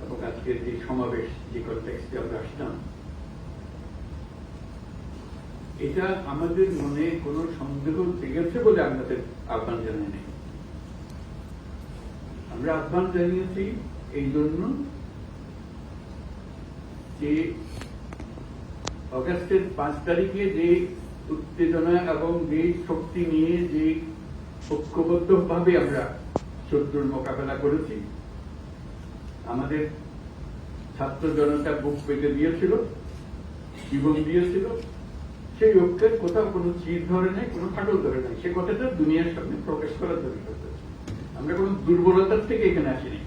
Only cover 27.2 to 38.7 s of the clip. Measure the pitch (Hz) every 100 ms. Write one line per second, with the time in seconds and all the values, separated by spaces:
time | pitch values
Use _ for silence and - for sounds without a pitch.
27.2 | 127 135 135 139 143 156 - 107 98 -
28.2 | - - - - - - - - - -
29.2 | - - - 127 139 151 151 - - -
30.2 | - - - - - - - - 135 -
31.2 | 160 151 147 147 156 143 143 143 - 139
32.2 | 143 135 160 170 185 214 - - - -
33.2 | - - - - - - - 139 143 151
34.2 | 151 175 180 190 - - - - - -
35.2 | - - - - 220 - 175 175 220 226
36.2 | 175 220 208 185 175 175 180 175 - 180
37.2 | 185 196 240 175 185 196 202 196 139 127
38.2 | 127 113 180 175 -